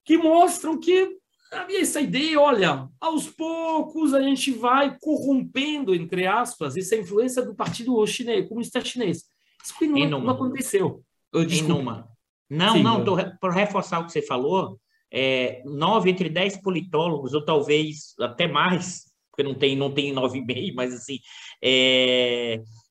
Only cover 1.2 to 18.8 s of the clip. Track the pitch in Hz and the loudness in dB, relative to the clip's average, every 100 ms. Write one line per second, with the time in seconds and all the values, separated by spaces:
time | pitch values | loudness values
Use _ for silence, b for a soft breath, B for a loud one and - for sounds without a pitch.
1.2 | _ _ _ - 370 381 320 - 233 220 | _ _ _ -12 -6 -2 0 0 -2 -2
2.2 | 311 302 294 233 170 135 131 - 320 311 | 0 4 4 4 2 0 -6 -6 -2 -2
3.2 | - - 320 330 330 320 311 311 302 269 | -4 -8 -6 -4 -2 -2 -2 -2 2 2
4.2 | 269 262 277 226 240 269 285 269 302 294 | 2 0 -2 0 2 2 2 -2 -2 -2
5.2 | 262 262 170 254 294 302 226 180 165 185 | 2 0 0 -4 -2 -2 0 0 0 -2
6.2 | 185 220 247 - 147 147 185 220 175 202 | 2 2 0 -4 -6 -4 -2 -2 0 0
7.2 | 254 254 226 208 185 - 240 233 214 - | 0 0 -4 -4 -6 -4 0 2 2 0
8.2 | 233 214 175 226 226 254 - 247 208 - | -2 -2 -2 -6 -6 -6 -6 -4 -2 -4
9.2 | - _ _ _ - - 311 285 - - | -8 _ _ _ -14 -4 0 2 2 0
10.2 | 254 262 262 269 - 196 160 - _ _ | -2 -2 -2 -4 -2 0 0 -4 _ _
11.2 | _ 160 165 165 156 170 127 113 - _ | _ -2 0 0 0 0 -2 -8 -14 _
12.2 | _ _ - 147 196 - 226 214 196 180 | _ _ -8 0 4 4 4 2 2 0
13.2 | 175 - 185 175 208 202 - 165 - 151 | -2 -4 -2 0 0 0 -2 -4 -4 -4
14.2 | 143 127 139 185 139 - _ _ _ 123 | -2 -2 0 0 -2 -8 _ _ _ -2
15.2 | 131 131 123 - 143 143 170 226 185 185 | 0 2 -2 -4 -10 -2 2 4 4 2
16.2 | 165 160 202 196 196 175 - 151 170 147 | 0 -2 -2 -4 -4 -4 -2 -2 0 -2
17.2 | 131 147 151 160 143 151 156 151 - - | -2 -4 0 0 2 0 0 -6 -16 -6
18.2 | 120 - 170 143 175 180 | -6 -2 0 2 2 0